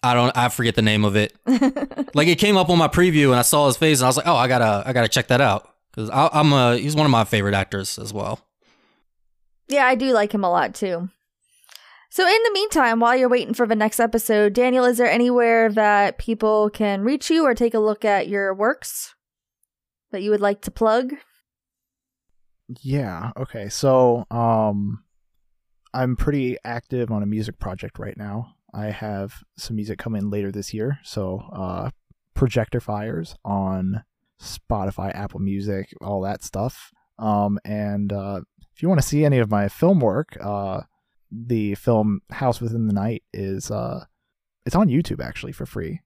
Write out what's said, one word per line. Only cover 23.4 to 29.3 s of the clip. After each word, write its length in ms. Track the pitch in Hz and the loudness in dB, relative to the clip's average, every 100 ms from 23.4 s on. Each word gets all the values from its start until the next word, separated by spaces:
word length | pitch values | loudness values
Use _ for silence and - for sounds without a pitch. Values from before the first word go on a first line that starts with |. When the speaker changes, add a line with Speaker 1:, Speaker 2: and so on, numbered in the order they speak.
| 131 113 101 | -10 -10 -10
Speaker 3:
So, 560 | - 135 131 127 120 - | -2 2 6 4 2 -2
um, 760 | 117 117 113 107 101 101 110 _ _ _ _ _ _ _ _ _ | -2 0 2 0 -2 -4 -8 _ _ _ _ _ _ _ _ _
I'm 220 | - 127 123 | -4 -2 0
pretty 420 | - 143 127 120 - | 0 0 -2 -6 -8
active 460 | 120 - 127 117 | -10 -6 -4 -2
on 120 | 107 | -2
a 40 | 101 | -2
music 320 | 107 110 - | -4 -6 -8
project 380 | - 95 - - | -10 -10 -12 -12
right 200 | 104 - | -14 -12
now. 360 | 104 104 120 _ _ | -12 -10 -12 _ _
I 140 | - 107 | -10 -8
have 560 | 101 107 98 98 | -8 -8 -8 -8